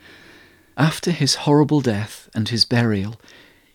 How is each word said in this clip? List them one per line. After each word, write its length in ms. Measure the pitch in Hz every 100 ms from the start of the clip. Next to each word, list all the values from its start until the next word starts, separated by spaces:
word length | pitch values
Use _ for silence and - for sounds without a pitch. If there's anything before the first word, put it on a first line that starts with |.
| - - - - - _ _ -
After 340 | 156 - -
his 320 | 170 139 - -
horrible 360 | 147 147 151
death 480 | 131 101 107 - - -
and 120 | 104
his 180 | 117 -
burial, 540 | 123 117 104 101 113 - - - _ _